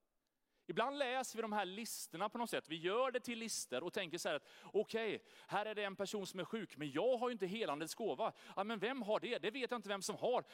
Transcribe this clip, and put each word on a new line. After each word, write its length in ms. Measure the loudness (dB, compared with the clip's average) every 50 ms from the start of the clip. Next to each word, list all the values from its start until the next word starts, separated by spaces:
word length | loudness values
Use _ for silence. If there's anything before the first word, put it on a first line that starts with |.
| _ _ _ _ _ _ _ _ _ _ _ _ _
Ibland 320 | -2 0 2 2 2 2 0
läser 400 | 0 2 2 0 0 -2 -2 -4
vi 40 |
de 100 | -2 0
här 140 | 0 0 0
listorna 640 | 0 -2 -6 -6 -6 -6 -8 -8 -8 -4 -2 -2 -2
på 80 | 0 -2
något 120 | -2 0
sätt. 200 | 0 -2 -2 -2
Vi 60 | -4
gör 360 | -2 0 2 2 4 2 2
det 80 | 2 0
till 200 | -2 -2 -4 -4
listor 440 | -4 -4 -2 -4 -2 -2 -2 -2 -2
och 100 | 0 0
tänker 240 | -2 -2 -2 -2 -2
så 120 | 0 0
här 60 | 0
att, 120 | 0 -2 -6 -16 -18 -10
"Okej, 600 | 0 2 2 2 4 2 0 0 0 0 -2 -4 -10 -20 -20 -6 -2
här 180 | 0 0 0
är 100 | 0 0
det 80 | -2 -2
en 120 | -2 0
person 320 | -2 -2 -2 0 -2 -2 -2
som 120 | -2 -4
är 60 | -2
sjuk, 320 | -2 -2 -2 -4 -4 -6 -6
men 140 | -4 -2
jag 260 | 2 4 4 4 4 4
har 120 | 4 2
ju 40 | 0
inte 140 | 0 0 0
helandets 480 | 0 0 2 2 2 0 0 -2 -2
gåva. 380 | 0 0 0 2 2 0 0 -2 -4 -10 -6 -4
Ja, 80 | -2 0
men 160 | 0 0 0
vem 220 | 0 0 0 0
har 180 | 0 2 2 2
det? 200 | 2 2 0 0
Det 120 | 0 0
vet 200 | 0 0 0 0
jag 60 | -2 -2
inte 120 | -2 -2
vem 120 | -2 -2
som 140 | 0 -2 -2
har. 300 | 0 2 4 4 4 2 0